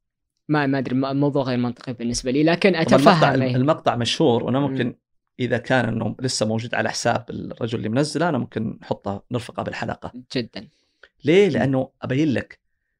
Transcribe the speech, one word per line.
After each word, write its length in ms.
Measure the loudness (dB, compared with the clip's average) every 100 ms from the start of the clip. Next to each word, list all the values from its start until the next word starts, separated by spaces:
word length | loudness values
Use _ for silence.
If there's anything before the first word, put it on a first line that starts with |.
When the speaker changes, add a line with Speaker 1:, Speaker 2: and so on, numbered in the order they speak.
| _ _ _ _ -2
Speaker 1:
ما، 180 | 0 2
ما 100 | 0
أدري، 180 | 0 0
ما-، 160 | 0
الموضوع 320 | 0 0 0
غير 140 | 0 0
منطقي 360 | -2 -4 -10
بالنسبة 380 | -6 -6 -4 -2
لي، 120 | 2
لكن 280 | 2 4 4
Speaker 2:
طبعا 120 | 4
المقطع، 280 | 4 6 6
Speaker 1:
أتفهم، 300 | 6 4 2
إيه. 140 | 0 2
Speaker 2:
المقطع 400 | 0 0 0 0
مشهور، 480 | -2 2 2 2
وأنا 160 | 0 -2
Speaker 1:
مم. 120 | 0
Speaker 2:
ممكن 240 | -2 -4 -6 _ _ _ -6
إذا 180 | -2 -2
كان 280 | 0 0 2
إنه 300 | -2 -4 -4
لسه 260 | -4 -2 -2
موجود 300 | -2 -2 -4
على 140 | -4
حساب 360 | -2 -2 -2 -4
الرجل 480 | -10 -10 -8 -6 -4
اللي 120 | -2
منزله، 400 | -2 0 -2 -2
أنا 80 | -2
ممكن 400 | -4 -6 -6 -8
نحطه 420 | -8 -8 -6 -8 -6
نرفقه 320 | -8 -8 -8
بالحلقة. 480 | -8 -6 -8 -8 -12 -16 -8 -8
Speaker 1:
جدا. 320 | -8 -12 -18 _ _ _ _ _
Speaker 2:
ليه؟ 240 | 2 4 4
Speaker 1:
مم. 60 |
Speaker 2:
لأنه 380 | 2 0 0 -4 _
أبين 320 | -4 0 0
لك 260 | 0 -4 -14 _ _ _